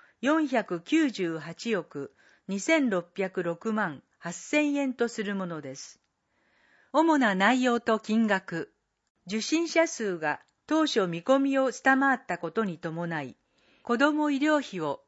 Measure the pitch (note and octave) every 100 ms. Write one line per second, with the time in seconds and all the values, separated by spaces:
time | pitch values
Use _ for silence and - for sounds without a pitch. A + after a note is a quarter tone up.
0 | _ _ B3+ D#4+ D4 B3+ G3+ F3 - D#4+
1 | D4 G#3 F3 D#3+ D3+ E3 A#3 G3+ - D3
2 | C#3 _ _ _ - G3 B3 D#4+ C4 F#3
3 | E3+ - F#3 F#3 E3+ E3+ A3+ G#3+ G3 C3+
4 | - _ E3+ F3+ - D4+ D4+ C#4+ C4+ B3+
5 | A#3 - G3+ G3 F3+ D#3+ C#3 C#3 - -
6 | _ _ _ _ _ _ _ _ _ C#4
7 | D#4+ D4+ A#3 F#3+ G3+ B3+ B3+ A#3+ A#3 A3
8 | - A3 A3 F#3+ - E3 - _ _ _
9 | _ _ - G#3+ - D#4+ E4+ E4 E4 -
10 | G#3+ F3 D3+ D3 _ _ - D#4 - A#3
11 | F#3 E3+ E3+ C4+ C#4 C4+ - - C#4 C4+
12 | C#4 B3 - F3 E3 A3+ G#3+ D#3+ E3 D#3+
13 | E3+ D#3+ C3+ - _ _ _ _ - A#3+
14 | D4 D4+ D4 C#4 D4+ D4+ - F3+ D#3 -